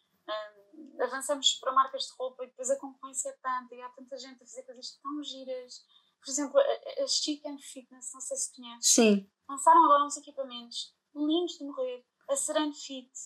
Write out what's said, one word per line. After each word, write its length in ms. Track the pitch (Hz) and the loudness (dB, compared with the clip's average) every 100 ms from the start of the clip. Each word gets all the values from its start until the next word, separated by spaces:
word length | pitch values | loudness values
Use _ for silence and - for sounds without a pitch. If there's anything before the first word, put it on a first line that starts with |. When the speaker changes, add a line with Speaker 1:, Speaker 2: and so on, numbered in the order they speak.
| _ _ - | _ _ -10
Speaker 1:
Ahm, 720 | 214 214 208 _ 311 - - | -10 -10 _ _ -20 -16 -6
avançamos 520 | 247 254 269 285 262 | -4 -4 -4 2 2
para 180 | - - | 2 0
marcas 300 | 262 262 262 - | 2 2 0 -10
de 60 | - | -8
roupa 260 | 254 254 | -10 -8
e 40 | 247 | -14
depois 220 | - 254 | -8 -2
a 80 | 277 | -2
concorrência 500 | 277 262 277 262 277 | -4 -16 -14 -8 -8
é 20 | |
tanta 420 | 262 262 254 240 | -8 -6 -6 -8
e 60 | 247 | -16
há 80 | 247 | -18
tanta 260 | 254 254 269 | -18 -16 -14
gente 180 | 262 254 | -14 -18
a 40 | 247 | _
fazer 160 | - | -18
coisas 340 | 523 240 247 - | -18 -16 -18 -14
tão 200 | 285 294 | -10 -8
giras. 640 | 277 262 262 254 247 - _ _ _ _ | -8 -12 -10 -10 -10 -18 _ _ _ _
Por 100 | - | -8
exemplo, 280 | 277 285 277 | -4 2 4
a, 420 | - - - - | 4 2 -6 -4
a 40 | 269 | -2
Chic 380 | - - 294 302 | 0 -2 -4 -6
and 120 | 277 | -12
Fitness, 520 | - 277 240 254 - | -14 -18 -20 -18 -16
não 80 | 262 | -14
sei 160 | - 262 | -10 -8
se 180 | - | -8
conheces. 380 | - 240 233 - | -10 -20 -2 2
Speaker 2:
Sim. 380 | - 220 202 196 _ - | 6 6 6 0 _ -12
Speaker 1:
Lançaram 360 | 277 - 330 | 0 8 8
agora 200 | 285 285 | 10 8
uns 120 | 285 285 | 4 -4
equipamentos 760 | 302 285 254 240 240 - - _ _ | -12 -10 -8 -10 -12 -12 -12 _ _
lindos 420 | 294 302 320 349 - | -4 0 0 0 -6
de 60 | |
morrer, 400 | 277 285 254 247 _ _ - | -12 -6 -6 -6 _ _ -4
a 80 | 277 | -4
Serene 380 | - 302 302 | -2 -2 -2
Fit, 360 | 294 - 262 254 - | -6 -12 -12 -14 -18